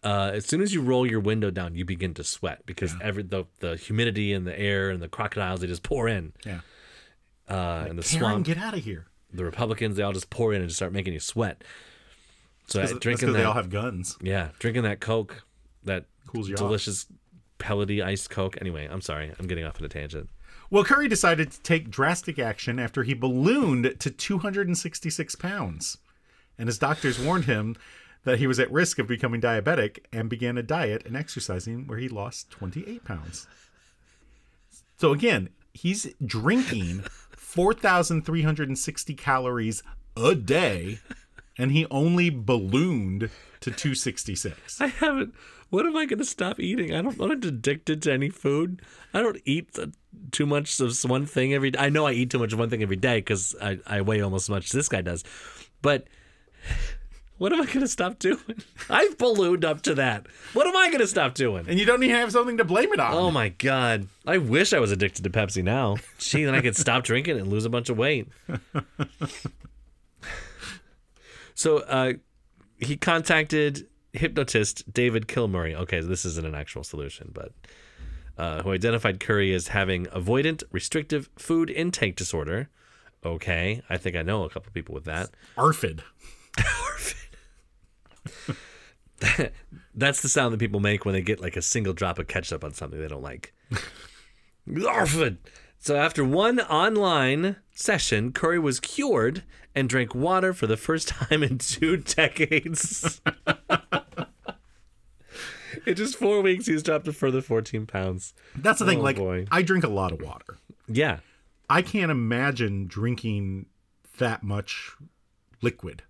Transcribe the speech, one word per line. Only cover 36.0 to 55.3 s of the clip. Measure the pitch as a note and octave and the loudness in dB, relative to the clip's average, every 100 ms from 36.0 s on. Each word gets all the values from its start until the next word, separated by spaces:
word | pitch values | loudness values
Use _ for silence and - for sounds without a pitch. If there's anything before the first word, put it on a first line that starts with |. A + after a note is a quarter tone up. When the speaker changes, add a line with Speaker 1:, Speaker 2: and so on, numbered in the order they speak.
| - - B2 | -6 -8 -4
Speaker 2:
drinking | A2 A#2+ A#3 B3+ A2+ F2 F2+ G2+ - - | 0 2 2 2 -2 -4 -4 -8 -16 -20
four | - - E3+ F#3 | -20 -6 2 2
thousand | A3 G#3 F3+ F3 E3 D3+ | 4 4 4 4 0 0
three | E3 | 2
hundred | D#3 D3+ C#3+ | 2 2 -2
and | C3+ | -2
sixty | - - - | -4 -6 -8
calories | D3 - C3 B2+ B2 A2 G#2+ - - - - | -6 0 2 2 0 0 -2 -8 -16 -14 2
a | A#2+ | 4
day, | F#3 G2 D3+ F3 F#2+ F2 G#2+ - - _ - _ - | 4 4 4 4 0 -4 -10 -14 -20 _ -20 _ -2
and | B2+ | 2
he | D3 D#3+ | 2 2
only | C3+ D#3+ F3 F3 | 2 4 4 4
ballooned | C3+ G#2 A#2+ F#2+ A#2+ F3+ C#3+ G2 F#2+ A2 - - - | 2 0 2 4 2 2 0 -2 -2 -4 -8 -20 -10
to | - | -8
two | A2+ D3+ | -4 -2
sixty-six. | C3 - - - F#2 G#2 D2+ - - | -2 -4 -4 -6 -6 -6 -8 -16 -2
Speaker 1:
I | C#4 | -2
haven't. | - D#4+ C4+ A#3 - - - - | 2 0 2 -4 -8 -20 -20 -2
What | F#3+ E4 | 0 2
am | D#4+ | 0
I | D4+ | -2
gonna | G#3+ | -2
stop | C4+ - F3+ - | -4 -4 -4 -2
eating? | F3+ A3+ E3 E3+ | -2 -2 -2 -2
I | |
don't, | G#3 A#3+ | -2 -2
I'm | G3 | -2
not | D4+ G3 | 0 -2
addicted | B2+ B2+ C#3+ - D3+ | -2 -2 -2 -2 -2
to | D3+ | 2
any | C3+ C#3 | 2 0
food. | - C#3 C#3+ E3+ F3+ - - - | -2 0 2 0 -4 -12 -20 -4
I | F3+ | 0
don't | A#3 - - | 0 0 -2
eat | C#3+ B2 | -2 -2
th-, | - - - _ - C3+ | -8 -8 -10 _ -20 -10
too | - D3 | -2 2
much | D3 D3 - | 2 0 0
of | B2+ | 0
s-, | A#2+ B2 | 0 0
one | C3 C#3+ | 0 0
thing | - C3 | 0 2
every | C#3 C3+ | 2 2
d-, | B2+ | 2
I | C#3 | 2
know | D3+ D3+ | 4 4
I | |
eat | A#2+ B2+ | 2 2
too | C3 | 2
much | A2+ | 0
of | A2 | 0
one | A#2 | 0
thing | A2+ | 2
every | G#2 F#2+ | 0 2
day | C3 A#2 | 2 2
'cause | F#2+ G2+ F#2 - | 2 0 -2 -4
I, | G2+ F#2+ - | -4 -4 -4
I | G#2 | -2
weigh | G2 G#2+ | 2 2
almost | G2+ F#2+ F#2 | 2 0 0
as | |
much | G2+ - | -2 0
as | |
this | C3 D3 | -2 0
guy | G#2 | -2
does. | F2+ E2+ - | -2 -4 -8